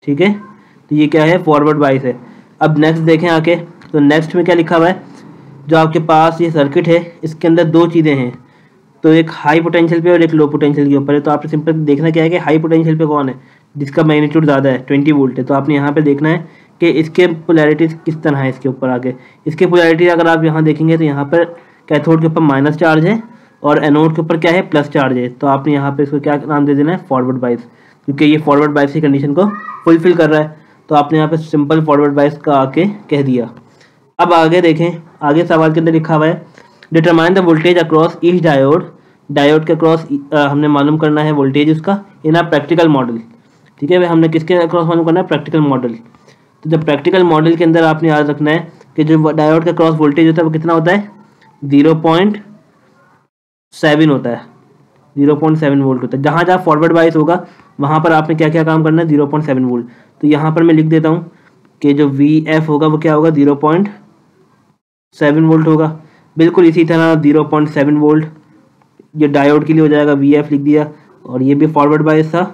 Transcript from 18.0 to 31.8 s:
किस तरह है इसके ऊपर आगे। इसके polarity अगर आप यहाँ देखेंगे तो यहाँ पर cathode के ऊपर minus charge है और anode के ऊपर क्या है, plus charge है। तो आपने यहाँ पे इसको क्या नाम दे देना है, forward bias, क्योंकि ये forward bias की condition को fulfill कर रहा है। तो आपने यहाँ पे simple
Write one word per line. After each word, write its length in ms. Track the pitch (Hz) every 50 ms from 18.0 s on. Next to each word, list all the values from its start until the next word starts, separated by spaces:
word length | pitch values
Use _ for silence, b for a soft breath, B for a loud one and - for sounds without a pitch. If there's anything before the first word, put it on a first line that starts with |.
| -
किस 160 | - 160 160
तरह 160 | - 160 143 139
है 120 | 135 131
इसके 200 | 127 - - 135
ऊपर 200 | 127 - - 127
आगे। 260 | 127 123 127 127 127 131 B B B B B
इसके 200 | 156 156 160 185
polarity 420 | 175 170 175 170 165 165 160 180 175
अगर 200 | 175 165 170 165
आप 160 | 165 160 160
यहाँ 200 | 160 156 160 156
देखेंगे 340 | 156 151 151 160 160 165 160
तो 60 | 165
यहाँ 220 | 151 139 139 143
पर 180 | 139 165 170 170 170 B B B B B B B -
cathode 320 | 160 147 135 165 160 160
के 60 | 160 165
ऊपर 140 | 156 170
minus 360 | 160 147 135 135 139 151 156 156
charge 280 | 170 165 160 156 156
है 180 | 180 214 226 - B B B B B B B -
और 200 | 143 147 151 143
anode 320 | 147 143 151 156 165 160
के 60 | 160
ऊपर 160 | 160 160 175 165
क्या 140 | 160 175
है, 100 | 165 185
plus 280 | 190 - - 147 143 143
charge 280 | - 151 135 127 127 123
है। 100 | 123 123
तो 180 | 123 - - 143
आपने 260 | 135 135 139 156 147
यहाँ 180 | 139 139 143
पे 120 | 139 139 147
इसको 160 | 139 147 147
क्या 200 | 139 147 147 143 - 139
नाम 180 | 156 147 143
दे 100 | 143 143
देना 160 | 139 143 156
है, 140 | 180 180 - -
forward 280 | 135 127 127 127 131 127
bias, 300 | 123 123 120 117 - - b b b b b b b
क्योंकि 200 | - 139 135 156
ये 120 | 147 151 151
forward 340 | 156 151 143 143 151 151
bias 220 | 147 147 143 139 143
की 80 | 160
condition 320 | 156 143 139 139 139 143 143
को 120 | 165 190 208 202 - - - - - -
fulfill 300 | 170 165 165 160 185 175
कर 140 | 170 165 151
रहा 100 | 156 156
है। 180 | 151 156 B B B B B B B _
तो 60 | 156
आपने 220 | 147 143 147 156 156
यहाँ 120 | 156 147
पे 80 | 165 156
simple 480 | 160 - - 151 147 143 160 160